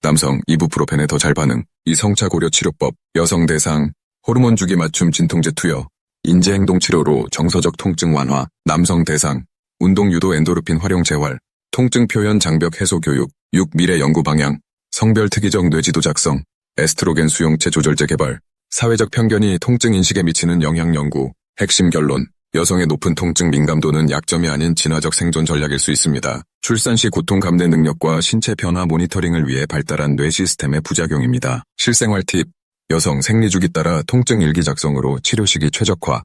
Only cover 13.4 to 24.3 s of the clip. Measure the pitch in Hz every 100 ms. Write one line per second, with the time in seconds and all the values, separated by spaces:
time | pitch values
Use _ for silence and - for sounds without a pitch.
13.4 | _ 90 92 78 87 87 69 80 76 78
14.4 | 71 73 _ _ _ - 110 110 104 107
15.4 | 104 101 90 78 78 80 80 78 - 69
16.4 | 73 _ _ - 78 - 92 80 78 -
17.4 | 80 80 - - 76 76 76 80 73 64
18.4 | _ _ _ - 117 113 107 - 113 107
19.4 | 104 90 - 123 120 98 87 95 85 82
20.4 | 85 85 76 82 82 80 73 71 65 -
21.4 | _ - 95 - 90 80 73 67 - _
22.4 | _ - 85 90 82 76 - 78 90 76
23.4 | 87 73 76 78 78 76 78 73 -